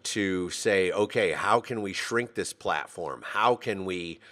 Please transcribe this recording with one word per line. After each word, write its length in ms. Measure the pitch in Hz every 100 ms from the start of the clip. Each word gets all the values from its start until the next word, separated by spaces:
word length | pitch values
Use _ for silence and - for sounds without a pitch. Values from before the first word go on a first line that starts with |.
to 440 | - 110 98 92 87
say, 400 | - 113 98 92
"Okay, 400 | 92 104 120 92
how 280 | 76 95 117
can 220 | - 113
we 100 | 101
shrink 420 | 90 - 117 120
this 180 | - 90
platform? 680 | - 101 76 - - 80 64
How 300 | - 104 113 120
can 280 | 123 98
we, 360 | 92 90 85 80 -